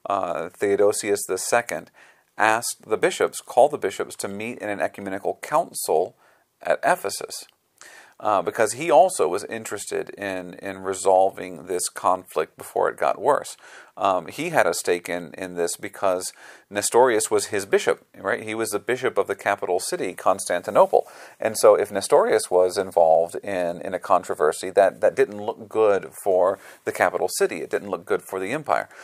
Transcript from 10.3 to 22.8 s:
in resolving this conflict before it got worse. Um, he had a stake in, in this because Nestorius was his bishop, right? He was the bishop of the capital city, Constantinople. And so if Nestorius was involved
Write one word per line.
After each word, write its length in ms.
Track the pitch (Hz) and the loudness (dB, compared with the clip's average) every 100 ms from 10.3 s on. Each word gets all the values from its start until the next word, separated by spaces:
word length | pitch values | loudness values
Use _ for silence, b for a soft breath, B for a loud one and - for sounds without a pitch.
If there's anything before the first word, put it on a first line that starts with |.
| 92 90 | -6 -8
in 300 | 87 98 95 | -12 -10 -8
resolving 840 | 95 95 98 95 95 92 92 85 85 | -6 -2 4 6 6 2 -10 -12 -6
this 240 | 90 - | -4 -4
conflict 720 | - 101 92 92 - - - | -2 0 0 -2 -4 -4 -6
before 320 | - - 90 | -8 -2 -2
it 80 | - | 0
got 200 | 69 - | -2 0
worse. 380 | 117 139 - - B B B - | 0 0 -2 -14 B B B -4
Um, 320 | 98 92 82 | 0 0 -2
he 220 | 104 170 | -8 -2
had 140 | 151 92 | 0 2
a 100 | 87 | 0
stake 340 | - 87 - | -2 -2 -2
in, 260 | 87 82 - | -8 -8 -12
in 200 | 92 87 | -10 -4
this 200 | 85 - | -4 -4
because 560 | 98 - 98 90 92 B B B _ | -12 -4 -2 -2 -4 B B B _
Nestorius 640 | 101 - 117 131 107 - | -6 2 4 6 4 2
was 140 | 107 - | 0 0
his 200 | 104 101 | -4 0
bishop, 400 | 196 - - _ - | 0 0 -2 _ -10
right? 280 | 95 117 110 | -6 -4 -6
He 100 | 110 | -6
was 140 | 110 | -4
the 100 | 104 | -4
bishop 400 | - 127 127 101 | -2 -2 0 0
of 80 | 95 | 0
the 80 | 101 | -2
capital 460 | - 101 92 90 | -2 -2 0 -2
city, 340 | - 180 110 87 | -2 -6 -6 -2
Constantinople. 920 | 101 95 - 87 87 104 190 - - B B B | 0 0 -2 -4 0 4 4 4 0 B B B
And 180 | 110 107 | -6 4
so 160 | 113 101 | 6 6
if 160 | 101 | 4
Nestorius 580 | 101 - 151 226 110 - | -2 2 4 4 2 2
was 300 | 90 92 | 4 4
involved 560 | 95 | 2